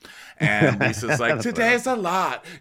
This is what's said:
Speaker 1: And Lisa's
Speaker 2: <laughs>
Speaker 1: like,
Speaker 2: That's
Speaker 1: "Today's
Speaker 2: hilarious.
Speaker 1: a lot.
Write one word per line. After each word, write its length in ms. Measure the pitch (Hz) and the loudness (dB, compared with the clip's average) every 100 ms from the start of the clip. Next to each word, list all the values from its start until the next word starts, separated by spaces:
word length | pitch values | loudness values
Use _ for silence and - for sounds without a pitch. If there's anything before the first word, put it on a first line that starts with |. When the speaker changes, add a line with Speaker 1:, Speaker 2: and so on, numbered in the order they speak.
| - - - - | -20 -20 -18 -2
Speaker 1:
And 400 | 104 104 147 104 | 0 4 4 2
Lisa's 400 | 127 98 117 143 | 0 -2 -2 0
Speaker 2:
<laughs> 0 | |
Speaker 1:
like, 140 | 120 139 | 2 0
Speaker 2:
That's 80 | |
Speaker 1:
"Today's 400 | 240 226 233 240 | -2 0 2 2
Speaker 2:
hilarious. 40 | 254 | 0
Speaker 1:
a 80 | 247 | -2
lot. 500 | 180 185 165 123 - 175 | -2 0 -2 -4 -10 -12